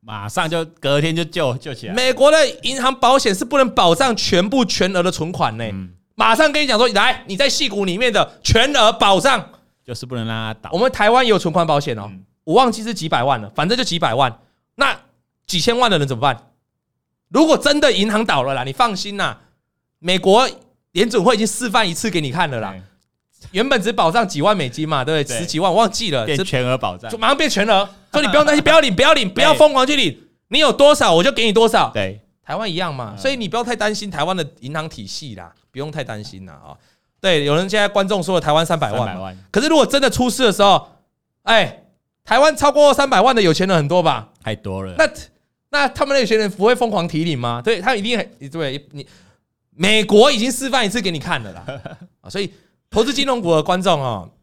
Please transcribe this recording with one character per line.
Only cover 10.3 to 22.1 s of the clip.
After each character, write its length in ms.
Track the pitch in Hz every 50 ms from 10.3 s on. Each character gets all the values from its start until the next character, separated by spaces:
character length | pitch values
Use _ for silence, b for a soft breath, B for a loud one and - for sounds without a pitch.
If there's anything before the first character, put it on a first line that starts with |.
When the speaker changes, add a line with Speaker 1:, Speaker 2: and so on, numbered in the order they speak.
| 113
Speaker 1:
它 180 | 113 113 110 110 -
倒。 80 | _ - -
Speaker 2:
我 40 | 175
们 140 | 226 262
台 180 | 262 - 208 208
湾 140 | 233 254 262
也 60 | 240
有 100 | 214 185
存 140 | - 170 156
款 120 | 180 170
保 140 | 156 156 143
险 180 | 139 - 120 107
哦， 120 | 101 101
Speaker 1:
嗯。 160 | 98 95 95 _ _ _ _
Speaker 2:
我 120 | - 156
忘 140 | 220 269 247
记 140 | 220 226 220
是 100 | 220 233
几 140 | 185 156 160
百 160 | 160 135 120
万 180 | 135 139 117
了， 80 | 104 98 -
反 120 | - 147 180
正 100 | 233 254
就 60 | 156
几 140 | - 165 170
百 160 | 175 139 113
万。 260 | 123 139 127 113 - _ _ _ _ _ _ _
那 240 | - 277 269 226 - _ _ _ _ _ _ _ _ _ _
几 140 | - 175
千 180 | 151 - 233 240
万 100 | 247 233
的 80 | 196 160
人 80 | 143
怎 120 | 135 131 117
么 40 |
办？ 300 | 123 143 127 107 _ _ _ _ _ _ _ _ _ _ _ _ _ _ _ _ _ _
如 180 | 165 240 320 320
果 100 | 302 -
真 220 | 302 285 294 294
的 120 | 294 285
银 200 | 233 190 196 220
行 140 | 208 214 226
倒 180 | 202 185 143 123
了 100 | 135 139
啦， 100 | 131 123
你 100 | 135 151
放 200 | - 247 233 208
心 200 | 180 - 202 202 202
啦， 240 | 185 147 110 - _ _ _ _ _ _ _ _ _ _ _ _
美 180 | _ 170 185 185
国 320 | - 185 190 226 262 - - - _ _ _ _ _ _ _
联 140 | 156 208 240
准 160 | 208 233 175
会 120 | 240 254
已 20 | 214
经 80 | 220
示 240 | 214 - - 240 240
范 180 | 196 240 220 185
一 60 | 170
次 160 | - - 226